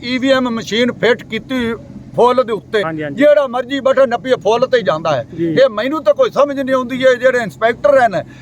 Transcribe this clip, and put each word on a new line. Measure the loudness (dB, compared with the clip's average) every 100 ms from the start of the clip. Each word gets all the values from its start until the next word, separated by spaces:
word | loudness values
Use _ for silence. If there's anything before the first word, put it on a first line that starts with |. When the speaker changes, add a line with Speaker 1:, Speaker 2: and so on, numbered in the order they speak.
Speaker 1:
ਈ | -6 -2
ਵੀ | 0
ਐਮ | 0 0
ਮਸ਼ੀਨ | -4 -4 -2 -2
ਫਿੱਟ | 0 0 -2
ਕੀਤੀ | -4 -10 -6 -6 -4 -6 -12 -20 -8 0
ਫੁੱਲ | 2 2
ਦੇ | -2
ਉੱਤੇ, | -4 -4 -4
Speaker 2:
ਹਾਂਜੀ, | -4 -6
ਹਾਂਜੀ। | -6 2
Speaker 1:
ਜਿਹੜਾ | 4 4 2
ਮਰਜ਼ੀ | -4 -6 -2
ਬਟਨ | 0 2 2
ਨੱਪੀਏ | 0 -2
ਫੁੱਲ | -2 0 0 2
ਤੇ | 0
ਹੀ |
ਜਾਂਦਾ | 0 -2 -2 -4
ਹੈ। | -4 -6
Speaker 2:
ਜੀ। | -2
Speaker 1:
ਇਹ | 2 2
ਮੈਨੂੰ | 2 -4 -2
ਤਾਂ | 0
ਕੋਈ | 2 2
ਸਮਝ | 2 0 0
ਨਹੀਂ | -2
ਆਉਂਦੀ | -2 -2 0
ਹੈ, | 2
ਜਿਹੜੇ | 2 2 0
ਇੰਸਪੈਕਟਰ | -4 -2 -2 0 2 4
ਹਨ | 2 0 -8 -16